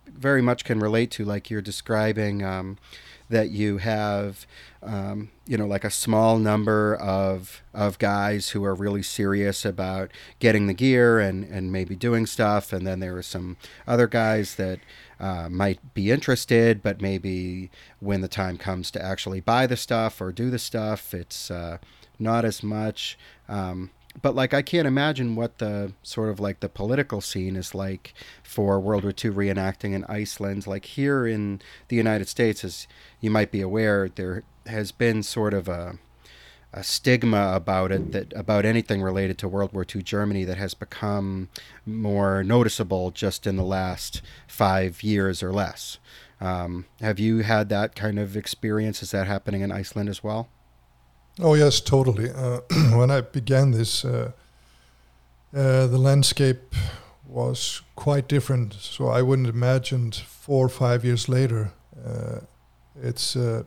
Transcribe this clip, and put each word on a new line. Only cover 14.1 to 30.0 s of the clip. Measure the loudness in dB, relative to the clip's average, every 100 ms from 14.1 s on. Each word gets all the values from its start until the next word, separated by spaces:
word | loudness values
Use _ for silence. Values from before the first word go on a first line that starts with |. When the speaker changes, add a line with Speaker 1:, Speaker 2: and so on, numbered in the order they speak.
| 4 2 0 -2 -4
Speaker 1:
that, | -6 -6 -12 -20 -20 -10
uh, | -6 -6 -6
might | 0 0 0 -6
be | -4 0
interested, | 2 2 0 4 4 6 4
but | 0 -2
maybe | -2 -2 -2 -4 -4 -8 -10 -16 -20 _
when | -2 -2
the | -2
time | -2 -4 -4
comes | -6 -6 -6
to | -8
actually | -6 -6 -6 -4
buy | 2 2 2
the | 0
stuff | -2 0 0 -4
or | -8
do | -4 -4
the | -4
stuff, | -4 -4 -4 -4 -6
it's, | -10 -10 -12 -10
uh, | -8 -8 -10 -16 -20 -20 -6
not | 0 2
as | 0 -2
much. | -6 -4 -4 -4 -10 -12 -20 -20 -8
Um, | -6 -4 -6 -10 _ _ -4
but, | -2
like, | 0 0
I | 0
can't | 0 0 2
imagine | 2 0 -2 -2 -2
what | -4 -4
the | -6 -4 -6 -10
sort | -10 -4 -4
of, | -2
like, | -4 -4
the | -8
political | -6 -2 0 -2 -6
scene | -6 -4 -4
is | -4 -6
like | -6 -6 -8 -12 -20 -20 -20
for | -8 -2 2 2
World | 2 0
War | -2
Two | -4 -4
reenacting | 0 0 0 -2 -4 -6
in | -6